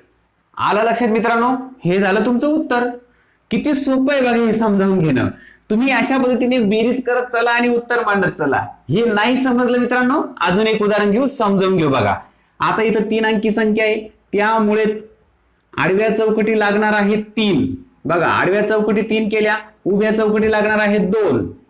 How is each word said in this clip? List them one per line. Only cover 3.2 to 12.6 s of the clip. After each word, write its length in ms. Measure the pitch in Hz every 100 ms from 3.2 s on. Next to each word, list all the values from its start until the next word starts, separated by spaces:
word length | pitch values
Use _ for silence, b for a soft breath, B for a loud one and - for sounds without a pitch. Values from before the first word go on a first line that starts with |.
| b b _
किती 240 | 233 294
सोपं 380 | 269 269 262 262
आहे 100 | 277
बघा 240 | 247 233 233
हे 60 |
समजावून 460 | 214 220 196 196 190
घेणं. 300 | 156 123 101 B B B -
तुम्ही 220 | 214 269
अशा 260 | 240 226 262
पद्धतीने 400 | 247 233 240 254
बेरीज 440 | 202 220 226 262
करत 220 | 247 247 247
चला 240 | 233 240
आणि 180 | 233 240
उत्तर 320 | 240 240 240 214
मांडत 200 | 202 180
चला. 400 | - 143 110 - - -
हे 140 | 180
नाही 320 | 233 208 226 262
समजलं 420 | 262 240 247 247
मित्रांनो, 440 | 240 247 254 302 - -
अजून 260 | 175 185 220
एक 160 | 220
उदाहरण 280 | 208 208 208
घेऊ, 160 | 208 269
समजावून 500 | - 208 196 190 185
घेऊ 120 | 151
बघा. 260 | 131 101 95 B B B B